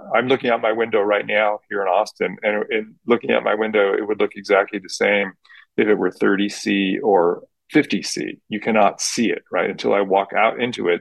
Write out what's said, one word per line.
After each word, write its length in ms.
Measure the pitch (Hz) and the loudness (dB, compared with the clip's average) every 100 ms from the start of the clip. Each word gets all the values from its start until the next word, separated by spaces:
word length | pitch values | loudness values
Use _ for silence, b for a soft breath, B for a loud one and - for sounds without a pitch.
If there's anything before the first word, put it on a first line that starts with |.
| - | -2
I'm 120 | 117 127 | -2 2
looking 240 | 131 127 | 0 2
out 100 | 117 | 0
my 120 | 117 | 0
window 280 | 110 113 110 | 0 0 0
right 260 | 101 104 107 | 2 0 0
now 340 | 107 107 104 - | 0 0 -2 -6
here 140 | 101 | -4
in 60 | 95 | 0
Austin, 480 | 92 110 - 95 98 | 2 0 -4 -6 -4
and, 220 | 107 107 - | -2 -2 -2
and 240 | 113 110 - - | -4 -6 -12 0
looking 260 | 117 135 | 0 2
out 120 | 117 | 0
my 100 | 113 | 0
window, 380 | 104 110 110 98 | -2 0 2 2
it 140 | - 104 | 0 -2
would 120 | 104 | -2
look 140 | 104 | -2
exactly 440 | - 98 98 101 101 | -4 0 2 2 -4
the 100 | 92 | -10
same 440 | - 101 101 98 - B B B - | -2 0 0 -2 -8 B B B -2
if 100 | 107 | 2
it 80 | 101 | 2
were 140 | 90 | 0
thirty 380 | - 104 98 101 | 0 0 2 -2
C 500 | - 107 101 95 95 | -4 -2 0 0 -2
or 420 | 113 98 85 - - _ _ | 2 4 4 0 -8 _ _
fifty 320 | 151 143 98 | 0 0 -2
C. 360 | - - - - _ | -4 -8 -8 -10 _
You 120 | 104 | -8
cannot 400 | 107 110 101 - | -2 2 2 2
see 300 | - - 110 | -6 -2 0
it, 120 | 78 - | -2 -4
right, 180 | 90 98 | -2 -2
until 240 | 98 120 | -2 0
I 60 | 101 | 0
walk 320 | 98 95 98 | 2 0 0
out 280 | 101 110 117 | 2 0 0
into 280 | 123 120 92 | -4 -2 -2
it, 120 | 87 | -2